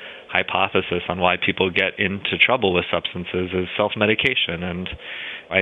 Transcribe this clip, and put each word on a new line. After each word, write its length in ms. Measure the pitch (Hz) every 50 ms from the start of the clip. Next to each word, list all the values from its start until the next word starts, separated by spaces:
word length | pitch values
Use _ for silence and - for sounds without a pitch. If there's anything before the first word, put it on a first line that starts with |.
| - - - - - -
hypothesis 760 | - 92 95 - - 90 98 95 - 95 92 - 90 87 - -
on 120 | 87 92
why 160 | 90 90 90
people 340 | 90 - - 92 - 92 95
get 280 | 87 98 95 92 - -
into 380 | 101 92 98 98 - - 95 87
trouble 340 | - - 120 127 107 95
with 120 | 90 87 85 -
substances 600 | 87 85 - - - 90 87 - - 90 92 90
is 160 | 92 92 90 87 -
self-medication. 840 | - 104 101 - 113 107 104 110 - - 110 107 - - - 87 82
And 260 | 90 90 87 90 92 - - - - - - - - - - - - -
I 100 | 90 95